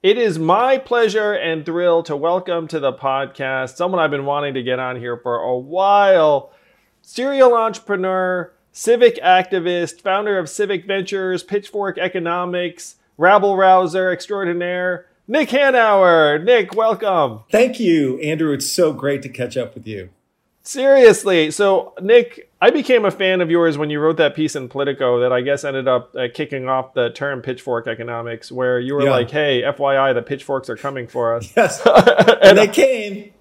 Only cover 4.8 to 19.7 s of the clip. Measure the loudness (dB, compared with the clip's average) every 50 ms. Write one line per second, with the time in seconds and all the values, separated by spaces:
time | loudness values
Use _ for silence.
4.8 | -4 -8 -8 -8 -8 -10 -10 -8 _ -6 -4 -4 -4 -4 -6 -6 -6 -6 -2 0
5.8 | 2 4 4 4 6 6 6 6 6 4 2 0 -2 -8 _ _ _ _ _ _
6.8 | _ _ _ _ _ -14 -8 -6 -4 -2 4 4 4 6 6 4 0 -2 -6 -8
7.8 | _ -6 -4 -4 -2 -2 -2 -2 -2 -2 -4 -4 -6 -10 _ _ _ _ _ -8
8.8 | 0 2 4 6 6 4 4 2 2 4 4 4 4 0 -4 -4 -2 -2 -2 -2
9.8 | -4 -6 -8 _ _ -2 -2 -2 -2 -2 -4 -4 -4 -6 -4 -4 -4 -2 -4 -6
10.8 | -4 -4 -6 -4 -4 -6 -6 -6 -4 -4 -4 -6 -6 -6 -6 -6 -6 -6 -8 -6
11.8 | -6 -6 -4 -4 -6 -4 -4 -6 -4 -4 -4 -4 -4 -4 -4 -6 -6 -8 -10 -14
12.8 | -20 -20 -20 _ _ _ _ 2 4 6 6 6 4 2 2 4 6 6 6 6
13.8 | 4 0 -2 -2 -2 -2 -4 -4 -8 -10 -8 -6 -6 -6 -4 -4 -6 -6 -6 -4
14.8 | -4 -4 -6 -6 -10 _ _ _ _ -2 -2 -2 0 0 0 2 2 2 4 4
15.8 | 4 4 4 4 4 6 6 6 4 4 2 0 2 2 2 2 2 -2 -2 -2
16.8 | 0 0 0 -2 -2 -2 0 0 0 -2 -4 -10 -8 _ 2 2 2 2 0 -2
17.8 | 0 0 2 2 0 -2 -4 -4 -6 -6 -4 -2 -2 -2 -2 -4 -6 -6 0 0
18.8 | 0 0 0 -4 -4 -4 -4 -4 -8 -14 -10 -10 -10 -6 -6 -8 -8 -8